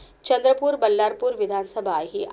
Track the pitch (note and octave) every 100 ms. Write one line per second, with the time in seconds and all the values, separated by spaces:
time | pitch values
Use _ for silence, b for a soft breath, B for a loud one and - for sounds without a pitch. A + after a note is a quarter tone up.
0 | B B - B3+ B3+ C4+ C#4+ C#4 A3 G#3
1 | G#3+ A3 B3 A3+ G3 G3 F#3+ A3 G3 E3
2 | - G3+ -